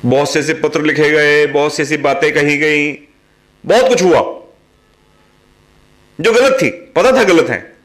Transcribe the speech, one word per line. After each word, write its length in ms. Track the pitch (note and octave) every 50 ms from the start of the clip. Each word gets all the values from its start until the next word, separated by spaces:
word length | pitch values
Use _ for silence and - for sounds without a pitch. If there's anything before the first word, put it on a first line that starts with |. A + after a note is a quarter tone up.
| -
बहुत 280 | B2 B2+ C#3 D3 C#3
से 80 | - D#3
ऐसे 140 | C#3 D3+ D#3
पत्र 260 | D#3+ - D3 C#3+ -
लिखे 280 | D3+ D3+ D3+ D3 D3+ D3
गए, 360 | D3+ D3+ D3 D3 D3 D3+ D3
बहुत 280 | C#3+ C#3 D3 C#3+ D3+ D3
सी 80 | - D3+
ऐसी 140 | C3+ D#3 D3
बातें 340 | C#3 D3 C3+ - D#3+ D3+ D3
कही 240 | D#3 D3 D3 D3
गई, 340 | C#3+ D3+ D#3 D3+ D3 D3 D3+ C#3 - - _ _ _ _ _ _ _ _ _ _ _ -
बहुत 240 | - F3+ A#3 C4
कुछ 140 | C4 B3 F3 F#3
हुआ 160 | F3+ D#3+ B2 G2 - - - - - _ _ _ _ _ _ _ _ _ _ _ _ _ _ _ _ _ _ _ _ _ _ _ _ _ _ _ _ _ _ _ _ _ -
जो 120 | D#3 - A3
गलत 240 | A#3+ B3+ C#4 B3+ -
थी, 80 | F3 B2
पता 420 | - - - - - D#3+ F#3 B3
था 120 | B3+ C4 A3+
गलत 260 | G3 F3+ E3 - D3+
है। 260 | A#2+ F#2 - - - _ _